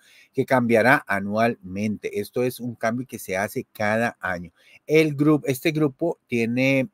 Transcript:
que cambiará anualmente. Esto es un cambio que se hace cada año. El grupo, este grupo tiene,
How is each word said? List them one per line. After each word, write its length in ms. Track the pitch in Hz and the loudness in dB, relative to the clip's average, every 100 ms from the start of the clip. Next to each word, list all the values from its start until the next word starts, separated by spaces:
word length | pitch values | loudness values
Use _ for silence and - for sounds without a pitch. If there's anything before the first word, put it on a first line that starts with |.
| _ - _ | _ -20 _
que 140 | - 127 | -4 0
cambiará 580 | 127 117 113 110 143 - | 2 4 4 6 4 2
anualmente. 1120 | 98 101 107 117 117 90 95 107 98 - 101 | -4 -2 0 0 -2 -8 -6 -4 -4 -6 -6
Esto 200 | 104 127 | -6 -4
es 200 | 127 127 | -4 -4
un 140 | 123 113 | -10 -4
cambio 300 | 113 120 127 | -4 -4 -8
que 140 | 110 | -12
se 160 | - 92 | -6 -4
hace 300 | 104 104 - | -4 -6 -10
cada 420 | - 104 110 117 - | -4 0 0 -2 -4
año. 320 | 92 90 87 - _ _ - | -6 -6 -10 -18 _ _ 2
El 260 | 156 156 | 4 4
grupo, 320 | 143 151 151 139 | 2 2 2 2
este 240 | 131 175 | -2 -2
grupo 480 | 151 151 - 170 - _ | 0 -2 -2 -6 -6 _
tiene, 600 | 117 113 123 131 135 123 | -2 0 2 2 2 0